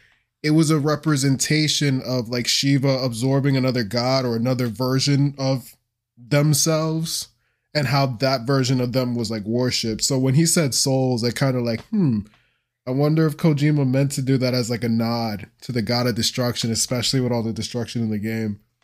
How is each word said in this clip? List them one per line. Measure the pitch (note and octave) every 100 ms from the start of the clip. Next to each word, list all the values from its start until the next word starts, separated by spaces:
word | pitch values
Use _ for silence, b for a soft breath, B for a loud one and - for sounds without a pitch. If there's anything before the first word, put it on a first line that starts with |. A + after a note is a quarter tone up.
| b b b _
it | D3+
was | D#3 D3+
a | D#3
representation | D3 D3 D#3 D3 C#3 C3 - D3+ D3+ - C#3+ C3 A#2+
of, | B2+ A2+
like, | B2 A#2
Shiva | - C#3 C#3 C#3 C3
absorbing | C3 A2 C3+ C3+ C#3 C3+
another | C3 B2 G2+
god | A#2+ B2 C3+ B2+
or | A2+
another | B2 B2+ B2
version | G2+ B2+ C3 C#3+ C#3 C#3+ C#3
of | C3+ C3+ - - _ _ _ _
themselves, | A#2 C#3+ D3+ C#3+ D#3+ D#3 D#3+ D#3+ E3 - - _ _ _ _
and | D3+ C3
how | C#3 C3+
that | A2+ C3 C3 A2+
version | C3+ B2 C3
of | B2
them | B2 B2 A#2+
was, | G#2+
like, | A2+
worshipped. | G2+ A#2+ B2+ - A2+ G#2+
So | - C3+
when | C3
he | C3+ E3
said | F3+ C#3+ -
souls, | C#3 C3 C3 B2
I | A#2+
kinda | A2 C#3 B2+
like, | A#2 A2+ -
hmm, | G#3+ D#3 G#2+ - b b b b _ -
I |
wonder | C3 D3 D#3 D#3+
if | D3
Kojima | D#3+ C#3+ D3 D3 C3
meant | C3 C#3
to | C#3+
do | C3 C3+
that | B2
as, | B2+ A#2
like, | A#2+
a | A#2
nod | A2+ A#2 A#2 A2+ G2+ G2 _
to | -
the | A#2+
god | G2+ A#2+ B2
of | A2
destruction, | A2 - B2 A#2 A#2
especially | A2 - B2 - C3+
with | B2
all | A#2+
the | A2+
destruction | A2 G#2 B2 A#2 A#2+
in | A2+
the | G#2+
game. | A2 A2 A2 G#2 _ _